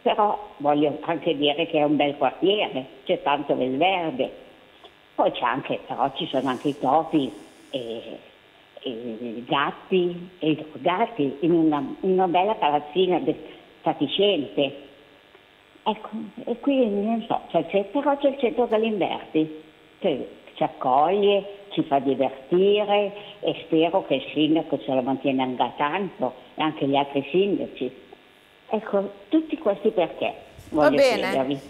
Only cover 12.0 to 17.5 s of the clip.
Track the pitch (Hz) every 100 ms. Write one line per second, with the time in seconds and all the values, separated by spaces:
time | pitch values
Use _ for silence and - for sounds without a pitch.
12 | 190 185 185 175 196 226 147 147 147 180
13 | 185 160 135 147 - - - - 165 151
14 | 143 - 202 175 120 - 135 - - -
15 | - - _ - _ _ _ - - 214
16 | - 220 214 - - 233 - 269 233 202
17 | 208 233 220 - -